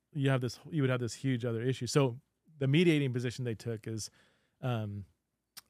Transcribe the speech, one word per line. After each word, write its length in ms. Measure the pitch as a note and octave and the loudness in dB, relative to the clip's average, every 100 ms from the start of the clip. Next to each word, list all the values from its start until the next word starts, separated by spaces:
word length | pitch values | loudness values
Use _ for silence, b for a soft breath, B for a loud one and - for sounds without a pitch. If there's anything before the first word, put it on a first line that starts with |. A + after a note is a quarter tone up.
| _ | _
you 180 | D3+ C3+ | -2 2
have 100 | C3 | 2
this, 180 | B2 - D#3+ | 0 -6 -4
you 120 | E3 | 0
would 80 | C3 | 2
have 100 | B2+ | 2
this 140 | A#2+ | -2
huge 300 | - C3+ B2 | -4 -2 0
other 180 | A#2+ A2+ | -2 -2
issue. 240 | B2 B2+ A#2+ | -2 -2 0
So 320 | D3 C3+ A#2+ - _ _ C#3+ | 2 2 0 -14 _ _ -2
the 80 | C3+ | 2
mediating 460 | D3+ F3 D3+ C3+ | 6 6 4 2
position 320 | A#2+ B2 A#2+ | -2 -4 -4
they 100 | B2 | -6
took 320 | A2 A#2 A2 A#2 | -6 -6 -8 -6
is, 240 | A2 - b b b b _ | -8 -8 b b b b _
um, 420 | B2+ A#2 G#2+ G2+ F#2+ _ _ _ _ - | -4 -4 -4 -8 -12 _ _ _ _ -20